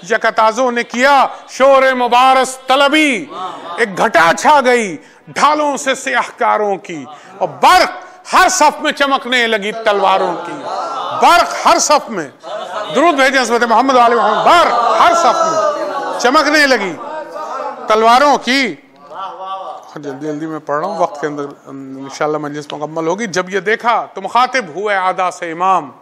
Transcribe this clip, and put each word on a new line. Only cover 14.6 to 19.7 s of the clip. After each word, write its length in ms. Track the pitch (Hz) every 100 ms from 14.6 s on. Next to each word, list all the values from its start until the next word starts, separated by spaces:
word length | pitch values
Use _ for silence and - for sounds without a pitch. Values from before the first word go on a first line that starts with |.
| 285 - - -
हर 120 | 330 339
सफ 220 | 269 269 320
में 720 | 320 302 294 294 - - -
चमकने 460 | 240 294 294 302 277
लगी 280 | 240 196 143 - 311 - - - 262 - - -
तलवारों 480 | 220 226 247 285 269
की। 460 | - 269 240 147 _ _ - 165 190 170 190 190 170